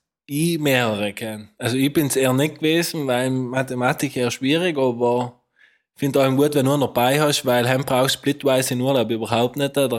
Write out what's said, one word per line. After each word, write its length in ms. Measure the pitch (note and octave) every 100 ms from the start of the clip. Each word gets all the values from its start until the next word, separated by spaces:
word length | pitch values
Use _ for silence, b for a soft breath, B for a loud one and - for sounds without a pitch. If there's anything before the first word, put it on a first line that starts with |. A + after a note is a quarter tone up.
| _ _ -
ich 320 | C#3+ E3+ E3
mehrere 540 | D3 B2+ A#2 G#2 G#2
kenn. 340 | G2+ A2+ G#2+ G2 -
Also 180 | A#2 C3
ich 160 | C#3
bin's 240 | D3+ C#3 C3+
eher 160 | C3
nicht 220 | C3 D3+ D3+
gewesen, 500 | D#3 E3 E3 E3 C3+
weil 240 | B2 C3
Mathematik 840 | C3 B2 C3 B2+ B2 B2 D#3 C#3+ B2+
eher 140 | A#2+
schwierig, 460 | - C3 D#3+ F3+ C#3+
aber 680 | C3 A#2 A#2+ B2 B2 - _ b b b b
ich 60 | -
find 160 | C#3+ C#3
allem 200 | C3+ C3
gut, 180 | D3
wenn 120 | D3 C3
du 60 |
einen 100 | C#3+
dabei 360 | B2+ B2 B2 C#3+
hast, 260 | D3+ C#3+ C3
weil 200 | B2 A#2+
heim 160 | C3
brauchst 320 | C3 B2+ C3+ -
du 20 |
splitweise 560 | C#3+ C#3+ C#3 C3 B2+
in 60 | B2+
Urlaub 280 | C3 C3+ A2+
überhaupt 460 | A2+ G#2+ A#2 B2 C#3+
nicht. 180 | C#3
Der 140 | C#3+ C3